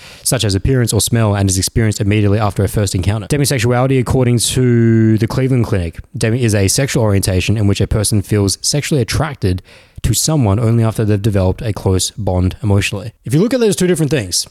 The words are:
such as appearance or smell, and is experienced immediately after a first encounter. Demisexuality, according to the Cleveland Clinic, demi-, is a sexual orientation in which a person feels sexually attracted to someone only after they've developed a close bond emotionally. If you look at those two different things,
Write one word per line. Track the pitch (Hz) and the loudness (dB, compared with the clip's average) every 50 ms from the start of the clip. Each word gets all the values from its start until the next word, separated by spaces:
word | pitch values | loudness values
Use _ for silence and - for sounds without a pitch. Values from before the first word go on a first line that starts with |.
| - - - - - | -10 -18 -20 -10 -6
such | - 143 123 - | -4 -2 -2 0
as | 104 95 | 0 0
appearance | 98 - - 135 127 120 110 - | 0 0 0 2 2 0 0 0
or | 104 | 0
smell, | - - 123 117 113 104 101 | 0 0 0 0 2 2 2
and | 101 98 98 | 2 0 0
is | 92 | 0
experienced | 95 90 - - 120 113 107 98 - | 0 -2 -2 -2 0 0 0 0 0
immediately | 104 98 104 107 101 101 101 110 | 0 0 2 2 2 2 2 2
after | 110 101 - - 98 | 0 -2 0 -2 -2
a | 87 | 0
first | - 113 104 95 - | 0 -2 -2 0 -2
encounter. | 95 85 98 104 113 98 | -2 -2 -2 -2 -2 -4
Demisexuality, | - 156 139 143 123 143 127 101 120 123 123 127 131 135 131 | -2 -2 0 0 0 0 0 0 0 2 2 2 2 2 0
according | 120 - - 131 127 120 120 | 0 0 0 0 2 2 2
to | 117 - - - 135 127 123 120 117 117 113 113 113 113 110 110 | 0 0 0 0 0 2 2 4 4 4 4 4 4 4 4 4
the | 101 117 | 2 0
Cleveland | 113 - 131 131 127 135 123 110 | 0 0 -2 0 0 0 0 0
Clinic, | - 107 95 87 82 - - - _ - | 0 0 -2 -2 -4 -8 -12 -16 _ -6
demi-, | 110 117 110 113 135 | -4 -2 0 0 0
is | 123 110 101 | 0 0 2
a | 104 98 95 | 2 2 2
sexual | - - 139 - - 147 113 | 2 0 -2 -2 0 0 0
orientation | 107 101 98 - - 92 90 - - 104 | 2 2 0 0 0 0 0 0 0 0
in | 113 104 | 0 2
which | 101 98 - | 0 2 0
a | 101 | 0
person | - - 113 101 - 110 104 | -2 -2 -2 -2 0 0 -2
feels | 95 - 110 104 101 98 - - | 0 0 0 0 0 0 -2 -4
sexually | - - - 147 - - 165 139 | -4 -4 -2 -2 -2 -2 -2 -2
attracted | 113 - - - 143 160 131 - - 95 92 90 - - - - - _ _ - | -2 -2 -2 -2 -4 -4 -4 -4 -2 -2 -2 -2 -6 -12 -20 -20 -20 _ _ -6
to | - 131 117 | -4 -2 -2
someone | - - - 160 151 123 101 98 113 | 0 0 0 0 2 2 2 2 2
only | 123 110 117 117 113 | 2 2 2 2 2
after | 110 107 - 113 | 0 0 -2 0
they've | 104 107 98 | 0 0 0
developed | 101 113 101 101 92 92 92 - | 0 0 0 2 2 0 0 -2
a | - 113 98 | -4 -6 -6
close | - - 101 92 92 - - | -4 -2 0 0 0 -2 -4
bond | - - 98 98 92 90 92 92 - - - | -6 -6 -4 -2 0 0 0 0 -2 -2 -2
emotionally. | 104 98 101 95 - - 101 95 113 - _ _ | 0 0 0 0 -2 -6 -8 -10 -12 -16 _ _
If | - 113 | -2 0
you | 156 | 0
look | 202 247 262 | 2 2 0
at | 254 | 0
those | 233 208 180 | 0 0 0
two | - 180 | 0 0
different | 175 180 151 147 127 | 0 0 0 0 0
things, | 160 139 101 90 - - - - | -2 -2 -2 -4 -6 -6 -6 -8